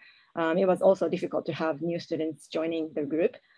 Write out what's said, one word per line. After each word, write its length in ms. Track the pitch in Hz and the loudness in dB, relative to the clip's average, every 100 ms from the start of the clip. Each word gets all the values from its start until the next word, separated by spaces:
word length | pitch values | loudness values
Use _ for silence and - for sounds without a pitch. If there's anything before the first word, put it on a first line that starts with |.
| - _ _ 165 | -20 _ _ -2
um, 220 | 165 180 | 0 4
it 100 | 190 | 4
was 140 | 180 | 6
also 260 | 190 190 165 | 4 4 2
difficult 380 | 180 170 156 - | -2 -2 -4 -4
to 80 | |
have 300 | 151 160 143 | -2 -2 -2
new 160 | 165 170 | -4 -4
students 480 | - 156 160 151 - | -4 -4 -4 -6 -8
joining 440 | 165 160 165 160 | -4 -2 -4 -4
the 100 | 156 | -4
group, 340 | 143 156 202 - _ | -2 2 0 -2 _